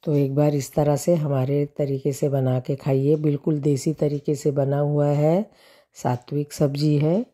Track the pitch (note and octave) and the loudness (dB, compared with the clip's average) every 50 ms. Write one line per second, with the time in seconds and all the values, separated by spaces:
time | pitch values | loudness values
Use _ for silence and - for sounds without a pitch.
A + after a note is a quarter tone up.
0 | - - D3 D3 C#3+ C3+ C3+ C#3 D3 D3+ D3 C#3+ C3 - - - D3+ D3 D3 C#3 | -2 0 0 2 2 2 2 2 2 2 2 0 -4 -4 -2 0 2 2 2 0
1 | - - F3 E3+ D3+ D3 C#3+ C3+ B2+ C3+ C#3+ D3 C#3+ C#3+ _ - D3+ C3+ C#3 C3 | 2 0 0 0 0 0 0 0 0 0 0 -2 -2 -4 _ -4 -4 -2 -2 -2
2 | C3+ D3 C3+ C3 - D3 C3+ C#3 C3 C3 B2+ B2+ B2 - C#3+ C3+ - D3 C3+ C3+ | -2 -4 -2 -2 -2 -2 0 0 0 0 0 -2 -2 -4 -8 -4 -2 0 0 2
3 | C3+ C#3+ D#3 D#3 D3+ D3+ C#3+ C#3+ - - D#3 D3 C#3 D3+ C#3+ C3 - E3 D#3 - | 2 2 2 2 2 0 -2 0 -2 -2 -2 0 0 0 0 0 0 -4 -2 0
4 | E3 D3 C#3+ C#3+ - - D3+ C#3 - D3+ C3+ C#3+ C#3 C3+ C#3+ C#3+ D3 D3 D3 D3 | -2 -2 -2 -4 -4 -4 -4 -2 -2 -2 0 0 0 0 0 0 0 0 0 0
5 | D3 D3 D3 C#3+ D3+ D#3 E3 F#3 A3 - _ _ - - _ _ _ _ _ - | 2 2 2 2 2 2 2 2 -2 -4 _ _ -20 -20 _ _ _ _ _ -8
6 | - B2+ B2 B2 - - C#3+ C#3+ D3 D3 - - E3 C#3 C#3 C#3+ D3 D#3 D3 D3 | -4 -4 -4 -4 -6 -6 -6 -6 -6 -6 -2 -2 -2 0 0 0 0 2 2 2
7 | D3 D#3 E3+ G3+ B3 _ | 2 2 0 0 -2 _